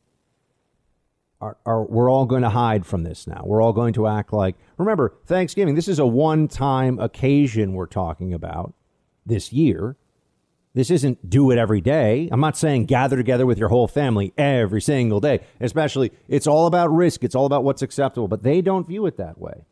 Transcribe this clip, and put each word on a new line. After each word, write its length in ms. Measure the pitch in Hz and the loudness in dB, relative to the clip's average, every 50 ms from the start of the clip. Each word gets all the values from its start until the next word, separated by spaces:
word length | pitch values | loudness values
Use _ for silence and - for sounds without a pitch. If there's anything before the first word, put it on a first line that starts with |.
| _ _ _ _ _ _ _ _ _ _ _ _ _ _ _ _ _ _ _ _ _ _ _ _ _ _ _ _ | _ _ _ _ _ _ _ _ _ _ _ _ _ _ _ _ _ _ _ _ _ _ _ _ _ _ _ _
Are, 160 | 107 104 - - _ | -14 -14 -14 -8 _
are, 160 | 117 113 110 | -2 -2 -2
we're 260 | 107 - 113 117 123 127 | -2 0 0 2 4 4
all 160 | 131 135 131 | 4 2 2
going 180 | 113 127 123 | 2 2 2
to 80 | 123 107 | 2 2
hide 360 | 101 123 120 113 110 101 85 | 2 2 2 2 0 0 -2
from 160 | - 101 87 | -2 -4 -4
this 240 | 82 80 80 - - | -4 -6 -10 -12 -12
now. 160 | 82 87 90 87 | -14 -12 -10 -4
We're 160 | 95 104 110 | -2 2 2
all 120 | 113 117 | 2 2
going 220 | 98 113 120 117 - | 2 2 0 0 0
to 120 | 107 110 | 0 0
act 260 | 110 107 107 98 - | 0 0 -2 -4 -2
like, 220 | 107 104 95 95 - - _ _ _ | -2 0 0 0 -2 -6 _ _ _
remember, 360 | - 185 220 214 160 123 104 - _ - | -4 -2 0 2 2 0 0 -2 _ -6
Thanksgiving, 480 | - 175 185 180 - - 202 196 147 143 | -2 0 0 0 -2 0 0 0 2 0
this 140 | 170 160 196 | 0 -2 0
is 100 | 175 151 | 0 2
a 80 | 139 | 2
one-time 960 | 120 113 135 156 156 160 160 151 147 - - 139 139 135 131 131 127 127 - | 2 4 2 2 2 2 2 0 0 -2 -2 -2 0 0 2 0 0 0 -2
occasion 720 | 113 110 - - 135 135 143 143 143 123 107 110 104 95 | -4 -6 -4 -2 0 2 2 2 2 2 0 -2 -2 -2
we're 140 | 95 92 87 | -4 -6 -8
talking 460 | - - 101 90 82 78 - 92 92 | -6 -6 -4 -4 -4 -6 -6 -6 -6
about 420 | 87 82 82 82 80 80 95 - - _ _ _ _ _ _ _ _ _ _ | -6 -6 -8 -10 -10 -10 -10 -12 -14 _ _ _ _ _ _ _ _ _ _
this 260 | 113 113 95 - - | -6 -6 -6 -6 -4
year. 440 | 113 147 160 123 85 80 98 123 135 - _ _ _ _ _ _ _ _ _ _ _ _ _ _ - | -2 0 2 2 0 -2 -6 -8 -10 -14 _ _ _ _ _ _ _ _ _ _ _ _ _ _ -4
This 140 | 127 123 156 | -2 0 0
isn't 400 | 180 135 139 135 123 - - 87 | 0 0 0 0 -2 -4 -4 0
do 220 | 101 139 143 131 | 2 4 4 4
it 80 | 120 117 | 4 2
every 220 | 113 98 110 98 | 2 2 0 0
day. 480 | 82 123 151 160 120 104 117 143 170 - | 0 0 0 2 2 2 2 0 -2 -2
I'm 80 | - 127 | -2 0
not 180 | 156 151 147 | 0 0 0
saying 280 | - 165 151 143 120 104 | -2 0 0 0 0 0
gather 320 | - 135 123 135 131 135 | 0 0 0 2 0 0
together 280 | 127 117 127 127 123 131 | 0 0 0 0 2 2
with 140 | 127 113 98 | 0 0 0
your 120 | 110 - | 0 2
whole 180 | 117 123 113 - | 2 2 2 0
family 440 | - 143 143 127 110 101 101 92 - - | 0 -2 -2 0 0 -2 -2 -4 -2 -2
every 420 | 143 143 135 123 110 90 107 104 | 0 0 2 0 0 0 -2 -2
single 380 | - 151 143 127 120 110 104 101 | -2 0 0 0 2 0 0 0
day, 220 | 120 147 120 - - - _ - | 2 0 0 0 -4 -10 _ -8
especially 540 | 123 120 - 160 156 143 - - 123 - - _ _ - | -6 -4 -2 -2 -2 -2 0 -2 -2 -2 -4 _ _ -4
it's 180 | 147 139 - | -4 0 2
all 220 | 156 147 156 170 170 | 2 4 4 4 2
about 260 | 170 175 175 151 160 | 2 2 2 2 2
risk. 300 | 170 180 165 - - 123 | 2 2 2 0 -2 -4
It's 100 | 107 - | -4 0
all 120 | 127 139 | 0 0
about 180 | 139 143 135 131 | 2 0 0 0
what's 180 | 139 135 - | 0 -2 -2
acceptable, 460 | 135 - - 139 139 127 - 120 110 90 | -6 -6 -2 -2 -2 -2 -2 -4 -4 -4
but 160 | 110 - 107 | -4 -2 -2
they 180 | 131 156 185 | 0 0 2
don't 240 | 170 190 190 185 180 | 0 0 -2 -2 -4
view 180 | 165 185 214 208 | -6 -6 -6 -6
it 100 | 160 - | -6 -6
that 200 | - 87 80 82 | -8 -12 -12 -14
way. 280 | - - - - - 80 _ | -14 -16 -16 -16 -18 -20 _